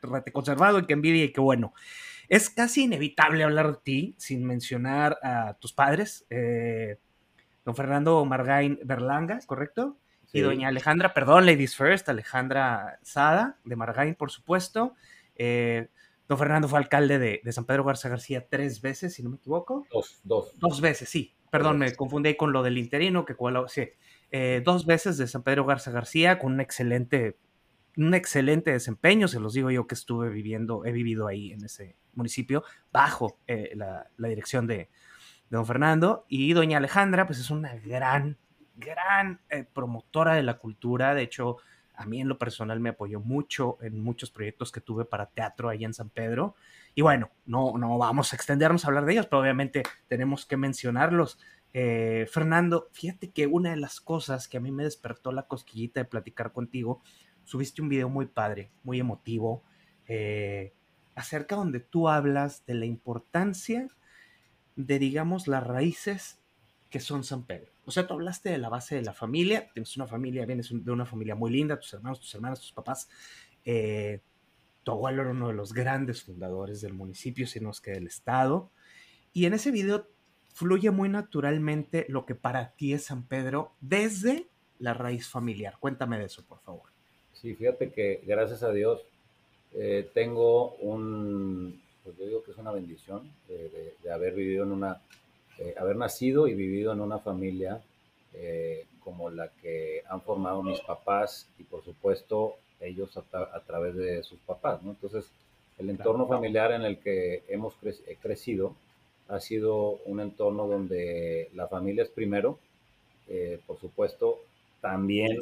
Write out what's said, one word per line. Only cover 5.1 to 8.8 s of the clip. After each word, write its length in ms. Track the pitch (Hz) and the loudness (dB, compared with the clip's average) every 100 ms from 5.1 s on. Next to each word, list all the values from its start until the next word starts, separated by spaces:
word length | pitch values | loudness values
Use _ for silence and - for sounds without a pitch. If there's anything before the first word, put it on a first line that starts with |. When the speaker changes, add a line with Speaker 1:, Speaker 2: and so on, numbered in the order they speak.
| 147 | 2
Speaker 1:
a 320 | 131 120 110 | -2 -2 -2
tus 180 | 104 117 | -6 -8
padres, 540 | - 139 160 214 - - | 2 4 4 0 -6 -8
eh, 720 | 123 120 117 117 113 110 104 _ _ _ _ _ _ | -2 0 0 0 -2 -4 -8 _ _ _ _ _ _
don 100 | - | -6
Fernando 480 | 120 135 143 151 165 139 | -4 0 2 6 6 6
Margain 520 | 131 127 139 143 143 | 2 4 4 4 0